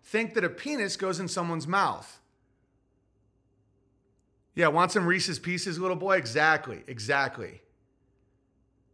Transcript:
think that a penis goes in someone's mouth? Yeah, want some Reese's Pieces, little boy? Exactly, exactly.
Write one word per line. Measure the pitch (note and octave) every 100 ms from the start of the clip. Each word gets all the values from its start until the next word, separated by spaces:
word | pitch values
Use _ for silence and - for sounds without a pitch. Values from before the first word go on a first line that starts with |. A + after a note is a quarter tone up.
think | - G#3+ A3+
that | A3+
a | F3
penis | A3+ C#4+ D4 G3+ -
goes | F#3+ F3
in | F3+
someone's | - E3+ E3 D3+
mouth? | F#3+ E3+ F#2+ - - _ _ _ _ _ _ _ _ _ _ _ _ _ _ _ _ _ _ _ _ _ _ _
Yeah, | - E3
want | D#3 F3+
some | G#3+ F3
Reese's | F3+ - C#3+
Pieces, | F3 F3+ F#3+ E3
little | F#3 F3
boy? | F#3+ F#3+
Exactly, | A#2+ B2+ D#3 D#3 D3+ G2+ -
exactly. | A#2+ G#2+ C#3+ C#3 - G2 - _ _ _ _ _ _ _ _ _ _ _ _ _